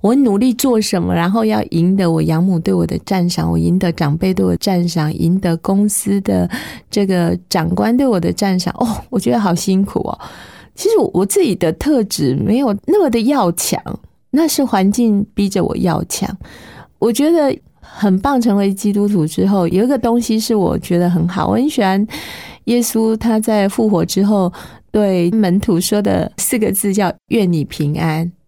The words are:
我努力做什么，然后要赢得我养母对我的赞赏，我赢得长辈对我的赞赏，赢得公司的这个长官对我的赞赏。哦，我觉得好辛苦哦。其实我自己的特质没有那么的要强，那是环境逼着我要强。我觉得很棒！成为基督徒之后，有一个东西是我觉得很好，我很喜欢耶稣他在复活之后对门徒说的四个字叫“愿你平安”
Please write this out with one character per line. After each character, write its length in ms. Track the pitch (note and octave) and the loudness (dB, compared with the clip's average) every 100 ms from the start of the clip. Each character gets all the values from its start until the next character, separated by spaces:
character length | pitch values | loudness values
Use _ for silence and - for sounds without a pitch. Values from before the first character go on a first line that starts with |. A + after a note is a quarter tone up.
我 120 | G3 | 2
努 220 | C4 C4 G3+ | 4 4 4
力 140 | B3+ | 2
做 280 | A#3+ C#4 A#3 | 2 2 2
什 220 | G#3+ F#3+ | 0 -2
么， 120 | F3 | 0
然 160 | F3 E3+ | 0 0
后 140 | G#3+ | 0
要 180 | A3 G#3+ - | 0 0 -2
赢 260 | E3 F3 F#3+ | 0 2 2
得 140 | F3+ | 2
我 100 | E3 | 2
养 220 | D#3+ D#3+ | 2 2
母 140 | F#3 F3 | 2 0
对 140 | E3+ | 0
我 120 | F#3 E3 | 0 0
的 120 | F3 - | -4 -2
赞 220 | F#3+ F3 | 0 0
赏， 220 | F3 E3 | 0 0
我 80 | E3+ | 0
赢 200 | E3 F3 | 2 2
得 120 | F#3 | 0
长 240 | E3 D3+ D#3 | 0 -2 0
辈 180 | F#3 | 0
对 100 | F#3 | 0
我 60 | F#3 | 0
的 60 | E3+ | 0
赞 280 | - F#3 F3 | 0 0 0
赏， 240 | E3 D3+ | 0 -2
赢 260 | - E3 F#3 | 0 0 0
得 160 | F#3+ E3 | 0 -2
公 320 | - G3 G#3 | 0 0 0
司 320 | - - G3+ | -2 -2 -2
的 280 | F#3+ F#3+ F3+ B3 - - - | 0 0 0 -4 -12 -16 -6
这 160 | - G3+ | -2 0
个 300 | F#3 E3+ F3 - | 0 0 -2 -4
长 200 | F#3 E3 | -4 -2
官 260 | F3+ G#3 B3 | 0 0 2
对 100 | C#4 | 2
我 140 | G3+ | 2
的 120 | E3+ | 0
赞 260 | F3 G3+ F#3 | -2 0 0
赏。 120 | - - | -2 -4
哦， 240 | A#3+ G#3+ - | -4 -4 -4
我 100 | B3 | -4
觉 140 | A#3 | 0
得 80 | A#3+ | 0
好 140 | G#3 | 0
辛 300 | E3+ - F#3+ | 0 0 0
苦 160 | G3 - | 0 -4
哦。 180 | - - - - - - - | -6 -10 -14 -20 -20 -20 -20
其 160 | - G4+ | -4 0
实 40 | A4+ - | 2 2
我 100 | - | 0
自 180 | G3 - | 0 2
己 120 | E4+ | 0
的 180 | F3 E3+ | 0 -2
特 320 | E3 C#4 D4 | -2 0 0
质 320 | G3+ - C#3 C3+ | 0 -2 -2 0
没 220 | - A3+ | 0 0
有 180 | C#4 G3+ | 0 -2
那 180 | - G4+ | 0 2
么 60 | D#4+ | 2
的 100 | A#3 | 2
要 300 | A3 C#4+ F#3+ | 0 2 0
强， 280 | F3 - - - - - _ _ | 0 -4 -4 -6 -14 -14 _ _
那 160 | C#4 D#4+ | 0 0
是 160 | - | 0
环 300 | C4+ G3+ F#3+ | 0 2 2
境 340 | G#3 A#3 G3+ G#3 | 2 2 0 -2
逼 160 | - G3+ | -2 -2
着 160 | F#3+ | 0
我 100 | E3+ - | -2 -2
要 260 | F3+ D#3+ | -2 -2
强。 320 | - - - G3 - - - - - _ | -4 -6 -6 -8 -14 -20 -20 -20 -20 _
我 120 | A3+ | -2
觉 200 | A3 D4 | 2 2
得 260 | E4+ C#4+ - _ _ | 2 2 -2 _ _
很 380 | - - G#3 F#3+ | -20 -2 0 2
棒！ 200 | C4+ C4+ | 2 0
成 180 | A3+ G3+ | 2 2
为 180 | G3 | 0
基 180 | G3 G#3 | 0 -2
督 160 | G3+ G#3 | 0 0
徒 180 | G#3 D#3 | 0 0
之 200 | - F#3+ | 0 0
后， 200 | G3 E3+ | 2 2
有 140 | F3+ | 0
一 40 | A#3+ | 0
个 100 | C#4 | 0
东 240 | A#3 A#3 | 0 0
西 180 | A#3 A3 | 0 -2
是 160 | G#3+ | 0
我 240 | A3 F3 - | 0 0 -2
觉 200 | - F3 | -2 0
得 100 | F3 | 2
很 180 | F3 E3+ | 0 -2
好， 220 | F#3 E3 | -2 -2
我 60 | |
很 160 | G#3 C#4 | 0 0
喜 100 | D4+ | 0
欢 260 | G3 F#3+ A3 D4+ - - - - | 0 0 -2 -6 -14 -16 -18 -14
耶 160 | - A#3+ | -2 0
稣 360 | A#3 A3 A3 A3 | 0 0 0 0
他 240 | A3+ A3 | 0 0
在 280 | A3 G#3+ G3 | 2 0 0
复 200 | G3+ A3 | 0 0
活 160 | F#3+ | 2
之 180 | E3+ - | 0 0
后 300 | G3+ G#3 F3+ - - - _ | 2 2 0 -4 -18 -20 _
对 400 | G#3+ G3+ F#3 F3 | 0 2 2 2
门 280 | A3 G3+ F3+ | 2 2 2
徒 200 | G3 E3+ | 2 0
说 220 | F3+ G#3 | 2 0
的 280 | G3+ F#3+ E3 - | 0 0 -2 -4
四 220 | - B3 | -4 0
个 120 | G#3 | 0
字 220 | G3 G#3 | -2 -2
叫 180 | G3 F#3+ - _ | 0 0 -4 _
“愿 220 | A#3 F#3+ | 0 2
你 140 | E3+ | 0
平 340 | C#3+ - D3 D3+ | -2 -4 -4 -2
安” 320 | E3 D#3 E3+ - | -2 -2 -4 -8